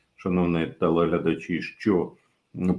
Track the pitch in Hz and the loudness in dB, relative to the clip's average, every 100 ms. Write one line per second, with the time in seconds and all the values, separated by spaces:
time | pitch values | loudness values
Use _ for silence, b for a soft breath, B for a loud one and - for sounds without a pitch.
0 | _ - 98 90 87 85 80 - 82 82 | _ -10 -2 0 2 0 -2 -2 0 2
1 | 85 87 85 82 - 82 - - 110 90 | 2 2 0 -2 -2 -6 -6 -4 0 0
2 | - b b b _ - 90 | 0 b b b _ -4 -2